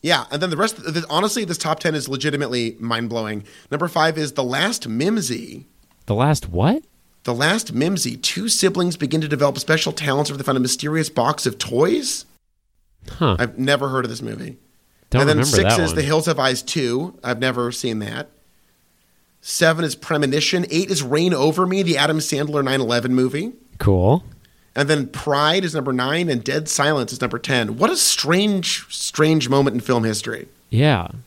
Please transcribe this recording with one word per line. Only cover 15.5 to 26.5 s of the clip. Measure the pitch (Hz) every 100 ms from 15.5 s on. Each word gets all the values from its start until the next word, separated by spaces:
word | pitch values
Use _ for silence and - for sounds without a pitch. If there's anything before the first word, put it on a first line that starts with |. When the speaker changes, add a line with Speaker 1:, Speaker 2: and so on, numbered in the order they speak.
| 123
Speaker 1:
six | 101 117
Speaker 2:
that |
Speaker 1:
is | 160
Speaker 2:
one. | 165
Speaker 1:
The |
Hills | 143 156 160
Have | 143
Eyes | 131 127
two. | - 165 127 120 170 -
I've | 123 117
never | 131 123 120
seen | 120 127 110
that. | 104 113 151 _ _ _ _ _ _ _ _ _ _ _
Seven | - - 165 160
is | 165
Premonition. | - - 156 147 143 151 185 175
Eight | 156 196
is | 180
Reign | 135 147 180
Over | 156 147 160 185
Me, | 190
the | 180 151
Adam | 147 156
Sandler | 151 175 147 147
nine | 135 135
eleven | 120 120 123
movie. | 127 127 143 208 - _ -
Speaker 2:
Cool. | 107 95 92 156 - - _ _ _ -
Speaker 1:
And | 143
then | 151 131
Pride | - - 143 151 180
is | 185
number | 156 135
nine | 127 127 156 175
and | 127
Dead | 113